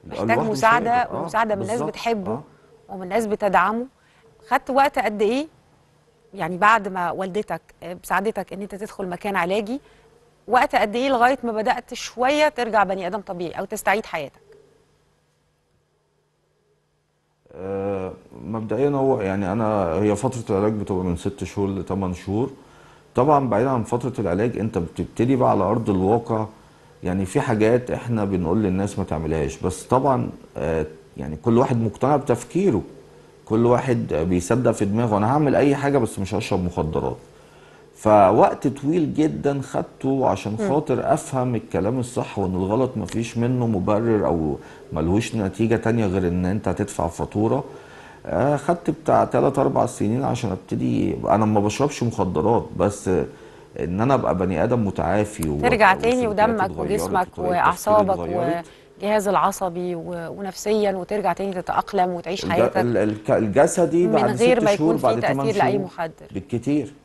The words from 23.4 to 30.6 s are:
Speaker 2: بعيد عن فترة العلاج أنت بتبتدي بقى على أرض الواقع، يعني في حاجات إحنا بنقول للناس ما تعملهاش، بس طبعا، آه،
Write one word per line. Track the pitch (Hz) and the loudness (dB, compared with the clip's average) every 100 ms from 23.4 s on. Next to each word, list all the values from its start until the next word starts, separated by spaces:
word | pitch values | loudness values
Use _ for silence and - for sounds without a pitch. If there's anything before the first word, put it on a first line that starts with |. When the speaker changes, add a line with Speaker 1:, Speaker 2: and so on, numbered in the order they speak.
| 135 | 4
Speaker 2:
بعيد | 104 131 | 2 2
عن | 127 | 0
فترة | 107 123 131 113 | 0 -2 -2 -2
العلاج | 98 90 120 - | -2 2 0 0
أنت | 107 95 | -2 -2
بتبتدي | 82 - 87 - 117 131 | -4 -6 -8 0 2 4
بقى | 127 | 4
على | 104 | 4
أرض | 92 117 107 | 2 0 2
الواقع، | 95 92 113 - 113 107 - - - - - | 2 4 2 2 -4 -4 -10 -20 -20 -20 -10
يعني | 87 92 92 | -4 -2 -2
في | 143 | -2
حاجات | 135 110 110 120 123 | 0 2 4 4 0
إحنا | 73 120 113 101 | -6 -2 -2 0
بنقول | 95 80 101 | 0 0 2
للناس | 104 92 101 - | 2 0 -2 -4
ما | 87 | -4
تعملهاش، | 78 78 80 69 - | -4 -2 -2 -2 -4
بس | - - | -6 -6
طبعا، | - 127 139 123 117 - - | 0 2 4 0 -2 -8 -14
آه، | - | -6